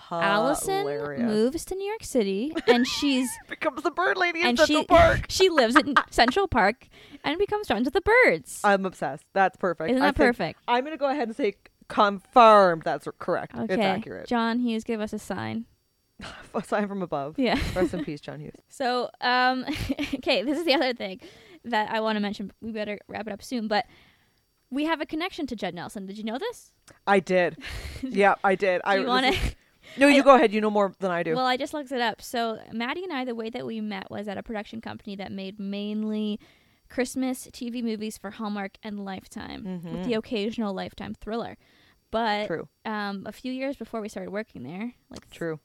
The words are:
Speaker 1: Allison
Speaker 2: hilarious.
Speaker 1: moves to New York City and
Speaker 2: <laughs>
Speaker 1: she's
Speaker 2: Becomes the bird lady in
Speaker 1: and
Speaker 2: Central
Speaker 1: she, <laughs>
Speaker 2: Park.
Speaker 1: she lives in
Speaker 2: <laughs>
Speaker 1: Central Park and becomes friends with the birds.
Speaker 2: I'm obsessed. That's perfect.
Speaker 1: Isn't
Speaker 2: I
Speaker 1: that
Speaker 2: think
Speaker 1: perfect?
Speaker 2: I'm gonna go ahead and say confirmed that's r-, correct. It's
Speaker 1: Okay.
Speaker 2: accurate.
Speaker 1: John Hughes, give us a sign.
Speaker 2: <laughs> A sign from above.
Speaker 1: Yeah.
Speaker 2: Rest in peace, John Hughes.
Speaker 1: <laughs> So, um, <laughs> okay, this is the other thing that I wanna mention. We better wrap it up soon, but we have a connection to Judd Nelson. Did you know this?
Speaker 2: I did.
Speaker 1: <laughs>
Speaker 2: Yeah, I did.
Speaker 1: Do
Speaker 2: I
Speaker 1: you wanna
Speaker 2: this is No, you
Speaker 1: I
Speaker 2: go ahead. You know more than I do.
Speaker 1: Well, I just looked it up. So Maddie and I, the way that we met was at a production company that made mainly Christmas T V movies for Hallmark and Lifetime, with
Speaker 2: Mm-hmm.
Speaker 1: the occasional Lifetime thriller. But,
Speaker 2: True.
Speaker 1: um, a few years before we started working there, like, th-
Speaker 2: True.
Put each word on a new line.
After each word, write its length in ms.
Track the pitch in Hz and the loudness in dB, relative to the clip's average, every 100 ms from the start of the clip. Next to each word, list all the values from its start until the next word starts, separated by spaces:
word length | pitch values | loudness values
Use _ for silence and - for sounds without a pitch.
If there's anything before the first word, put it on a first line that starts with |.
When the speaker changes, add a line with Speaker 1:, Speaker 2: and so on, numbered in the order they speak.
| - 170 | -8 -2
Speaker 1:
Allison 560 | 196 202 254 302 - 392 403 | 2 2 2 0 -2 -2 -2
Speaker 2:
hilarious. 340 | 294 294 277 | -4 -6 -4
Speaker 1:
moves 440 | 233 214 233 311 - | 0 2 2 0 -6
to 100 | 381 | -6
New 100 | 392 | -6
York 160 | 440 - | -8 -2
City 460 | 254 196 196 277 320 - | 0 0 0 -2 0 2
and 200 | 247 254 | 4 2
Speaker 2:
<laughs> 120 | - | 0
Speaker 1:
she's 300 | 285 254 254 - - | 0 0 0 -6 -12
Speaker 2:
Becomes 340 | - 311 269 | -6 -6 -2
the 80 | 320 | -4
bird 260 | 294 381 381 | 0 0 2
lady 220 | 349 330 | 0 2
in 60 | 330 | 2
Speaker 1:
and 100 | 240 | 4
Speaker 2:
Central 240 | 302 302 | 4 4
Speaker 1:
she, 40 | - | 6
<laughs> 20 | |
Speaker 2:
Park. 380 | 339 - - - | 8 8 4 -2
Speaker 1:
she 200 | - 381 | 4 4
lives 260 | 320 226 277 | 6 4 4
in 180 | 285 285 | 4 2
Speaker 2:
<laughs> 80 | - | 2
Speaker 1:
Central 380 | - 240 320 392 | 4 4 2 0
Park 400 | 254 196 233 - - - 285 - | 2 2 0 -8 -20 -20 -10 -6
and 120 | 330 | -2
becomes 300 | 403 415 415 | -2 -2 -2
friends 160 | 214 254 | 0 0
with 80 | |
the 80 | 392 | 0
birds. 600 | 403 466 440 165 - - | 4 6 6 4 -4 0
Speaker 2:
I'm 220 | 208 196 190 | 4 4 2
obsessed. 400 | - 151 143 _ | -4 -6 -6 _
That's 240 | 196 190 - | 2 2 2
perfect. 340 | 185 165 165 | -2 -2 -2
Speaker 1:
Isn't 100 | 254 | 2
Speaker 2:
I 60 | 277 | 2
Speaker 1:
that 80 | 277 | 4
Speaker 2:
think 140 | 262 240 | 4 2
Speaker 1:
perfect? 240 | 165 - - | -4 -6 -2
Speaker 2:
I'm 140 | 240 277 | 0 0
gonna 120 | 311 | -2
go 120 | 277 | -2
ahead 180 | 294 233 | 0 -4
and 80 | 226 | -2
say 200 | 220 - - _ - | -4 -4 -12 _ -4
confirmed 920 | - 202 202 - 254 226 208 185 165 165 | 2 2 2 2 8 10 10 8 4 -2
that's 200 | 156 - | -4 -6
r-, 80 | - | -8
correct. 340 | - 165 - - | -2 -2 -4 -6
It's 160 | 226 | -2
Speaker 1:
Okay. 80 | 190 | 0
Speaker 2:
accurate. 440 | 196 185 - 92 - | 2 0 -6 -10 -2
Speaker 1:
John 320 | 240 226 233 | 0 0 0
Hughes, 240 | 240 226 226 | -2 -2 -4
give 160 | 226 | -6
us 100 | 208 | -6
a 60 | 214 | -8
sign. 460 | - 196 - 226 233 _ _ _ _ - | -8 -6 -6 -8 -10 _ _ _ _ -18
Speaker 2:
<laughs> 340 | - - - - | -18 -16 -10 -8
A 60 | |
sign 240 | - 214 208 | -2 -2 -2
from 120 | 196 | -4
above. 320 | 175 147 139 160 | -4 -4 -4 -2
Speaker 1:
Yeah. 200 | 240 277 - - | 0 0 -2 -2
Speaker 2:
Rest 180 | 339 | -2
in 100 | 185 | -2
peace, 160 | 285 147 | -6 -10
John 200 | - 139 | -12 -14
Hughes. 140 | 147 - | -14 -16
Speaker 1:
<laughs> 60 | _ | _
So, 420 | - 254 247 240 - | -6 -2 -2 -4 -4
um, 420 | 247 247 254 254 254 302 - | 0 2 2 0 -4 -4 -4
<laughs> 240 | 285 285 262 | -4 -4 -4
okay, 260 | 320 233 | 0 0
this 140 | 240 294 | 0 0
is 80 | 330 | 2
the 80 | |
other 200 | 269 262 | 2 0
thing 280 | 247 208 185 339 - - 339 - | -2 -8 -12 -16 -20 -20 -20 -4
that 240 | 220 214 | -2 0
I 80 | 220 | -2
wanna 180 | 220 214 | -2 -2
mention. 320 | 202 208 196 - | -4 -6 -12 -12
We 100 | 220 | -10
better 260 | 220 208 208 - | -8 -8 -10 -10
wrap 200 | 196 214 | -10 -10
it 40 | |
up 120 | 202 | -12
soon, 240 | - 247 214 | -8 -6 0
but 180 | 208 - - _ _ _ _ _ _ _ | 0 0 -8 _ _ _ _ _ _ _
we 140 | 262 311 | -4 -2
have 160 | 311 | -2
a 40 | 320 | -4
connection 400 | 311 359 - 285 | -6 -6 -6 -8
to 80 | 220 | -6
Judd 200 | 185 170 | -8 -8
Nelson. 320 | 135 214 190 | -10 -12 -12
Did 100 | 208 | -10
you 60 | |
know 160 | 220 247 | -8 -6
this? 320 | 453 - - _ - - - | -8 -10 -16 _ -20 -4 2
Speaker 2:
I 140 | 202 | 4
did. 380 | - 185 170 - | 4 2 2 -2
Speaker 1:
<laughs> 380 | - - - - | -10 -10 -10 -10
Speaker 2:
Yeah, 340 | 262 196 196 - | -4 4 4 6
I 120 | 202 190 | 2 2
did. 220 | 196 180 | 2 2
Speaker 1:
Do 60 | - | 2
Speaker 2:
I 60 | 196 | 2
Speaker 1:
you 80 | 240 | 2
wanna 240 | 247 254 | 2 2
Speaker 2:
this 120 | - - | 2 -2
is 100 | - _ _ - - | -4 _ _ -10 4
No, 100 | 285 | 8
you 120 | 277 | 8
Speaker 1:
I 20 | 262 | 10
Speaker 2:
go 100 | 262 | 8
ahead. 160 | 233 | 8
You 60 | 214 | 2
know 80 | 214 | 2
more 240 | 208 196 - | 2 2 0
than 100 | 190 | -2
I 140 | 170 | -2
do. 120 | 170 247 | 0 0
Speaker 1:
Well, 100 | 254 | 2
I 100 | 254 | 0
just 160 | 285 | -2
looked 180 | 311 254 | -6 -6
it 80 | 262 | -2
up. 200 | 233 202 | -2 -4
So 380 | - 240 233 220 - | -6 -4 -2 -4 -8
Maddie 300 | 220 240 339 381 | -8 -6 -6 -6
and 60 | |
I, 100 | 277 254 | -6 -6
the 80 | 233 | -6
way 140 | 226 | -8
that 160 | 247 262 | -8 -8
we 140 | 226 | -8
met 300 | 214 196 - | -8 -8 -10
was 160 | 214 208 | -10 -8
at 100 | 196 | -10
a 60 | |
production 380 | 202 214 208 - | -8 -10 -10 -12
company 340 | 214 208 - 196 | -12 -14 -12 -12
that 160 | 196 | -12
made 260 | 196 190 208 | -10 -12 -10
mainly 800 | 196 202 208 214 214 214 214 208 - _ _ _ _ | -8 -6 -6 -4 -4 -4 -4 -6 -10 _ _ _ _
Christmas 580 | - 254 262 262 254 - | -4 -4 -4 -4 -6 -12
T 160 | - 233 | -12 -10
V 120 | 240 | -6
movies 360 | 233 220 214 - | -4 -4 -8 -10
for 140 | 196 | -14
Hallmark 420 | 208 214 208 196 - | -10 -8 -6 -8 -12
and 220 | 220 208 196 | -12 -10 -10
Lifetime, 580 | 190 - 214 - 69 | -12 -12 -12 -12 -10
with 300 | 190 180 165 | -10 -10 -8
Speaker 2:
Mm-hmm. 100 | 170 185 | -6 -2
Speaker 1:
the 40 | 220 | -4
occasional 580 | - 233 208 226 208 | -4 -4 -4 -4 -4
Lifetime 420 | 185 180 - 196 220 | -6 -8 -12 -14 -12
thriller. 400 | - 226 120 202 _ _ _ _ _ | -10 -8 -8 -14 _ _ _ _ _
But, 360 | 220 226 208 208 | -4 -2 -2 -4
Speaker 2:
True. 200 | 160 - _ 226 | -6 -8 _ -8
Speaker 1:
um, 380 | 214 202 196 190 | -6 -6 -8 -10
a 40 | |
few 200 | - 254 | -12 -10
years 240 | 262 269 277 | -6 -6 -8
before 240 | 226 226 | -10 -8
we 80 | 214 | -8
started 220 | 214 185 | -10 -8
working 320 | 196 220 - | -8 -8 -12
there, 320 | 123 180 233 - - | -12 -10 -10 -12 -20
like, 180 | - - | -20 -18
th- 80 | - | -8
Speaker 2:
True. 220 | 170 156 | -8 -8